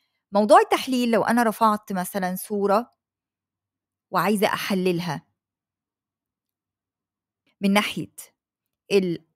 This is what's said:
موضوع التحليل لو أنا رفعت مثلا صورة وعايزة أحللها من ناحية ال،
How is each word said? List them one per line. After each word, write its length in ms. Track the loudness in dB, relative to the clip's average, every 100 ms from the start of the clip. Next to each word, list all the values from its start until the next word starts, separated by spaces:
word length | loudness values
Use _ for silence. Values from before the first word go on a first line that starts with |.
| _ _ _
موضوع 280 | -2 6 6
التحليل 500 | 6 0 0 -2 0
لو 120 | 0
أنا 200 | 0 0
رفعت 500 | 0 2 0 0 -4
مثلا 420 | -8 -6 -6 -6
صورة 560 | -6 -6 -4 0 0 -2 _ _ _ _ _ _ _ _ _ _ _ _
وعايزة 360 | -2 0 0 0
أحللها 800 | -2 -4 -2 0 -2 -4 -8 -12 _ _ _ _ _ _ _ _ _ _ _ _ _ _ _ _ _ _ _ _ _ _ _
من 120 | 0
ناحية 420 | 0 0 -6 -10 -14 -20 _ _ _ _ _ _
ال، 320 | 0 0 -4 -10